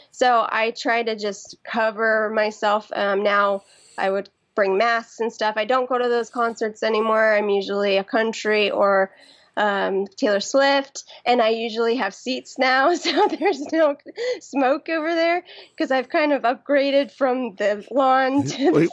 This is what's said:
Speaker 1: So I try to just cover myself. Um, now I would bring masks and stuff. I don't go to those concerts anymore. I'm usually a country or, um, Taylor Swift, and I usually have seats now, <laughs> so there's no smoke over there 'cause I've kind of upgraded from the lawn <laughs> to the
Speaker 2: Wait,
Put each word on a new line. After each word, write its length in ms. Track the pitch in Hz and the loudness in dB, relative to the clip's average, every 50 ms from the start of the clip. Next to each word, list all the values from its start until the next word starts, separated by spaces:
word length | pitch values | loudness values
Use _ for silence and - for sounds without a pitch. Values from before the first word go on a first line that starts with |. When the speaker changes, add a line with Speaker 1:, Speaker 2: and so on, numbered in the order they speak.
| - _ _ | -20 _ _
Speaker 1:
So 340 | - 254 254 247 226 220 - | 0 2 2 4 2 0 0
I 220 | - 220 220 226 | -2 -2 -2 -2
try 320 | 226 - - - 233 233 233 | -4 -4 -4 -2 -2 -2 -2
to 140 | 220 220 | -4 -4
just 400 | 208 202 208 196 - - - - - - | -4 -6 -6 -8 -8 -12 -20 -20 -20 -14
cover 680 | - - 233 220 220 214 202 226 220 220 220 220 208 | -8 -4 -2 -2 -2 -2 0 0 0 2 2 0 0
myself. 600 | 220 220 214 214 214 - - 208 208 214 214 - - | 0 0 -2 -2 -2 -2 -2 0 0 0 -2 -4 -4
Um, 280 | - 202 202 202 196 208 | -2 -2 0 0 0 0
now 400 | 208 202 202 202 202 202 196 - _ _ _ _ _ - - | 2 2 2 2 2 0 -2 -6 _ _ _ _ _ -8 -4
I 120 | - 190 | -2 -2
would 200 | 196 196 190 - _ _ _ _ - | -2 -2 -6 -8 _ _ _ _ -2
bring 240 | - 208 190 190 190 | 0 0 2 2 2
masks 420 | 226 233 233 233 226 - - - | 2 2 2 0 -4 -6 -8 -6
and 100 | 226 233 | -6 -6
stuff. 240 | 226 - 220 214 214 214 | -4 -4 -4 -4 -2 -2
I 80 | 214 | -2
don't 200 | 214 254 262 254 254 | 0 0 0 0 0
go 100 | 262 247 | -2 -2
to 100 | 247 240 | 0 0
those 220 | 240 240 226 - | 0 -2 -2 -4
concerts 520 | - 254 233 233 233 - 233 220 214 - - | -4 -4 -4 -4 -4 -4 -6 -6 -4 -4 -2
anymore. 520 | 220 220 214 220 226 220 220 220 220 214 | -2 0 0 0 2 2 2 4 4 2
I'm 160 | 208 208 208 | 2 2 0
usually 480 | 202 202 196 190 196 202 202 202 196 190 | 0 0 -2 -2 -2 -2 0 2 0 0
a 60 | 196 | 0
country 680 | - - 226 220 220 220 - - 214 214 214 208 202 | 0 0 0 0 0 -2 -4 -2 0 0 2 0 0
or, 420 | - 202 202 196 196 196 190 196 - - - - - _ _ _ - - | 0 2 2 2 4 2 2 0 -4 -14 -20 -20 -20 _ _ _ -4 -2
um, 480 | 208 208 202 196 190 - 190 190 196 | -2 0 0 -2 -2 -2 -2 -2 -4
Taylor 340 | 196 _ - - 214 208 196 | -4 _ -2 0 0 0 0
Swift, 640 | - - - 269 269 277 277 277 277 - - - - - - - - | -2 0 0 2 2 4 2 2 0 -4 -10 -18 -18 -18 -18 -8 -2
and 160 | - 247 247 | 0 2 2
I 100 | 233 220 | 2 2
usually 460 | 226 226 226 233 214 226 233 226 233 | 2 0 -2 -4 -4 -2 0 0 0
have 180 | 262 220 196 202 | -2 -2 -4 -6
seats 440 | - - 247 262 247 - - - - | -8 -8 -6 -6 -6 -8 -10 -4 -2
now, 340 | 254 262 254 262 269 302 349 | 0 2 4 4 4 2 2
<laughs> 0 | |
so 320 | 320 - 339 294 285 403 403 320 - | 0 -2 -2 0 2 2 0 0 0
there's 220 | 302 392 359 254 294 - - | 0 0 0 -2 -4 -4 0
no 240 | 320 320 294 294 285 - - - - 466 494 494 370 | 2 2 2 0 -2 -8 -18 -10 -8 -6 -4 -6 -6
smoke 480 | - - - - 277 254 277 311 - - | -8 -8 -2 0 2 2 0 0 -2 -4
over 240 | 330 330 302 320 339 | -4 -4 -2 -2 -2
there 300 | 330 330 339 339 359 349 - - - - - _ - | 0 0 0 0 -2 -4 -8 -18 -20 -20 -14 _ -6
'cause 120 | 320 - | -2 0
I've 180 | 262 262 247 254 | 0 -2 -2 -2
kind 220 | - 339 302 294 294 | -2 0 2 2 0
of 80 | 262 - | 0 0
upgraded 680 | 233 262 - _ - 285 285 269 277 269 277 285 - | 0 -2 -2 _ 0 0 2 2 2 2 2 0 0
from 440 | - - 285 262 247 262 254 233 185 | -2 -2 0 0 0 0 -4 -6 -4
the 300 | - 208 202 208 208 196 - | -2 -2 -2 -2 -2 -6 -4
lawn 520 | 220 262 269 262 262 262 269 262 269 285 277 | 0 2 2 4 4 4 2 2 2 0 -2
<laughs> 40 | |
to 180 | 139 - - 269 | -2 -2 -2 0
the 60 | 320 320 | 2 4
Speaker 2:
Wait, 180 | 147 160 - | 4 2 2